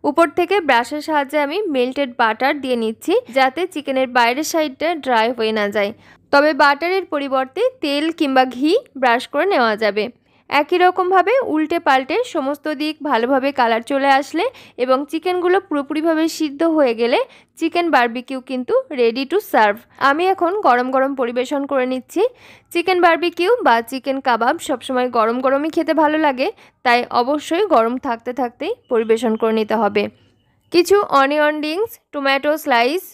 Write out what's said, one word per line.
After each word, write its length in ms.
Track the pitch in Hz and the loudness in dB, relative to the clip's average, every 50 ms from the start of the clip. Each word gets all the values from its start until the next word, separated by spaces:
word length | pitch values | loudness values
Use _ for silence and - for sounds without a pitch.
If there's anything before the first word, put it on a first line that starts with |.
| - 285 | -2 -2
উপর 160 | 285 - 330 330 339 - | 2 2 0 2 2 -2
থেকে 180 | 349 339 381 415 349 277 | -2 0 0 -2 0 2
ব্রাশের 340 | 254 233 247 - 294 302 294 | 2 2 0 -2 -6 -10 -6
সাহায্যে 320 | - 311 294 277 262 285 302 294 | -2 -2 -2 -2 -2 -2 -2 -2
আমি 120 | 277 302 392 440 370 294 | -2 -2 -4 -4 -2 0
মেল্টেড 360 | 262 247 254 254 285 285 247 240 _ | 0 -2 -2 -2 -4 -4 -4 -2 _
বাটার 340 | 247 220 220 220 254 269 311 294 254 | 0 0 0 0 -2 -2 -2 -2 -4
দিয়ে 140 | 262 254 233 226 | -4 -4 -2 -2
নিচ্ছি, 320 | 220 226 _ - - 349 480 508 - 226 | -4 -6 _ -4 -2 -2 -2 -2 -2 0
যাতে 240 | 269 262 269 262 330 359 349 - | 2 2 2 0 -2 -6 -6 -6
চিকেনের 360 | 311 277 - 269 262 262 254 247 | -10 -6 -4 -2 -2 -2 0 2
বাইরের 320 | 247 240 233 240 262 311 - - | 2 2 2 2 -2 -4 -2 0
সাইডটা 360 | 330 311 302 262 _ 294 320 349 311 262 | -2 -2 -2 -4 _ -4 -4 -4 -4 -2
ড্রাই 240 | 262 247 226 220 233 254 | 0 0 2 2 0 -2
হয়ে 160 | 233 220 220 220 220 | -2 -2 -2 0 -2
না 60 | 208 202 202 | -2 -2 0
যায়। 160 | 214 202 202 208 _ _ - - _ _ _ - | -2 -2 -2 -4 _ _ -20 -20 _ _ _ 2
তবে 180 | 285 285 302 311 269 302 | 4 4 4 4 4 4
বাটারের 420 | 285 285 285 339 349 370 381 359 370 - | 4 4 2 0 -2 -2 -2 -2 -2 -6
পরিবর্তে 500 | 294 277 277 262 262 262 262 _ - 453 523 508 _ - | -6 -4 -2 -2 -2 -2 -2 _ -2 -2 -2 -2 _ -4
তেল 220 | 294 277 285 302 320 320 - | -2 -2 0 -2 -2 -2 -2
কিংবা 260 | 320 277 269 262 262 254 247 | -2 0 2 2 2 2 -2
ঘি 160 | 247 269 302 359 494 - _ _ 277 | -2 0 2 0 0 -2 _ _ -2
ব্রাশ 220 | 247 247 233 247 - - - | 0 2 2 0 -2 -4 -2
করে 140 | 285 320 392 403 | -2 0 2 2
নেওয়া 200 | 302 240 226 214 208 220 | 2 2 2 0 0 0
যাবে। 220 | 208 202 214 208 247 - _ _ _ _ _ _ _ | -2 0 -2 -4 -6 -8 _ _ _ _ _ _ _
একই 280 | - 262 302 - 359 359 359 | 0 0 0 2 2 4 4
রকমভাবে 480 | 359 359 370 370 359 381 381 349 381 466 539 508 - 294 | 2 2 2 0 2 2 2 4 4 2 0 0 0 -2
উল্টে 260 | 311 311 302 349 339 339 | -2 -2 -2 -2 -2 2
পাল্টে 300 | 311 269 262 269 254 311 427 494 - - | 2 2 2 2 0 -2 -2 -2 -2 -4
সমস্ত 320 | 330 262 262 294 294 _ 311 302 262 | -4 -2 -2 -4 -4 _ -6 -4 -4
দিক 140 | 302 302 311 _ 277 302 | -4 -6 -6 _ -4 -2
ভালোভাবে 400 | 277 226 233 240 277 262 247 277 277 277 | 0 0 0 0 0 0 0 -2 -2 0
কালার 240 | 247 226 233 220 233 - | 0 0 0 -2 -2 -4
চলে 200 | 285 269 269 277 269 269 | -4 0 2 2 2 2
আসলে 260 | 285 - - 320 403 523 - - - - _ - 240 | 0 -2 -4 -4 -4 -4 -6 -10 -20 -20 _ -6 0
এবং 140 | 254 254 262 294 285 | 0 0 0 0 -4
চিকেনগুলো 480 | - 320 - 370 359 359 339 359 359 392 381 _ | -8 -6 -4 -2 -2 0 0 2 0 0 0 _
পুরোপুরিভাবে 560 | 311 285 277 269 311 311 302 339 320 311 320 330 311 - | -4 -4 -4 -2 -4 -2 0 0 0 2 0 -2 -2 -4
সিদ্ধ 220 | 320 302 269 285 330 330 320 | -6 -6 -2 -2 0 0 2
হয়ে 180 | 311 285 254 233 220 | 4 2 2 2 0
গেলে 180 | 240 233 262 415 523 - - - _ _ _ - | 0 0 2 0 0 -2 -8 -20 _ _ _ -6
চিকেন 280 | 320 330 - 349 349 339 294 | -6 -2 0 0 0 2 2
বারবিকিউ 440 | 269 240 240 226 254 240 - 269 262 247 - | 2 2 2 -2 -6 -8 -8 -10 -10 -8 -8
কিন্তু 240 | 269 254 254 - 440 523 523 - 320 254 | -8 -6 -4 0 0 -2 0 -2 -2 0
ready 240 | 240 233 226 254 277 262 339 | 0 2 2 -2 -4 -2 -2
to 60 | 392 - - - | -2 -2 0 2
serve। 280 | 262 220 208 202 226 - _ _ - - 269 | 4 4 4 2 -2 -8 _ _ 0 0 2
আমি 160 | 277 311 359 370 381 | 2 2 2 0 2
এখন 180 | 370 349 330 370 427 392 | 2 0 -2 -2 0 2
গরম 220 | 311 240 240 247 254 262 | 2 2 2 2 0 0
গরম 180 | 262 262 277 277 247 | 0 0 0 0 -2
পরিবেশন 420 | 254 233 240 247 247 247 294 277 277 269 | -4 -2 -2 -4 -4 -2 -4 -4 -4 -2
করে 160 | 285 269 254 254 262 | -2 -2 0 0 -4
নিচ্ছি। 300 | 254 - _ - 320 415 523 494 _ - - - - _ _ - | -6 -8 _ -2 0 0 0 -2 _ -20 -20 -20 -20 _ _ -6
চিকেন 260 | 339 339 381 370 359 349 | -4 -2 0 0 4 4
বারবিকিউ 460 | 349 330 330 320 349 330 - 339 370 480 508 392 | 4 4 2 0 -4 -2 -2 0 0 0 2 2
বা 100 | 277 233 233 233 - | 2 2 2 0 -4
চিকেন 280 | 269 269 - 285 262 269 - | -8 -8 -4 -4 -6 -2 0
কাবাব 280 | 262 240 220 233 240 311 339 - - | -2 0 0 0 0 -2 -2 -4 -6
সবসময় 400 | 294 233 - - 262 247 247 247 240 240 | -6 -6 -4 -4 -2 -2 -2 0 0 0
গরম 180 | 214 226 233 254 262 | 0 0 0 0 0
গরমই 260 | 269 269 277 294 320 302 | 0 0 0 -2 -2 -2
খেতে 160 | 339 320 320 320 294 311 | -2 -2 0 0 2 2
ভালো 140 | 294 302 311 320 | 2 2 2 0
লাগে, 220 | 294 269 247 262 381 466 _ - - _ _ _ | 0 0 0 -4 -4 -4 _ -20 -20 _ _ _
তাই 160 | 254 240 247 240 - - 240 | 2 2 2 0 0 -2 -2
অবশ্যই 440 | 240 247 294 302 - - 320 339 427 392 320 | 0 0 -2 -4 -2 -4 -2 -2 0 2 4
গরম 200 | 240 226 226 247 262 - | 2 4 2 -2 -4 -6
থাকতে 240 | 277 233 226 _ - 247 - | -6 -6 -6 _ -10 -4 -4
থাকতেই 320 | 262 240 233 _ 277 349 480 _ _ _ | -4 -4 -4 _ -8 -8 -8 _ _ _
পরিবেশন 420 | 254 226 226 220 220 226 240 233 220 220 | -2 -2 2 2 0 0 2 -2 -2 0
করে 140 | 233 226 220 220 | 0 0 0 0
নিতে 160 | 214 214 220 220 220 | -2 -2 0 0 0
হবে। 200 | 202 208 208 208 214 _ _ _ _ _ _ _ _ _ _ _ _ - | 0 0 0 -2 -2 _ _ _ _ _ _ _ _ _ _ _ _ 0
কিছু 240 | 339 349 - 392 403 - - - 277 | 0 2 4 2 2 2 2 2 2
অনিয়ন 340 | 269 269 294 302 302 294 302 302 294 | 4 4 2 2 2 2 0 -2 -4
রিংস, 260 | 302 311 359 440 466 - - _ _ - | -4 -4 -4 -4 -6 -6 -18 _ _ -10
টমেটো 400 | 294 277 277 269 277 262 294 302 311 302 | -4 -2 0 0 0 0 0 -2 -2 0
স্লাইস 400 | 294 254 233 233 160 202 370 - - | 0 2 2 2 2 0 -4 -6 -10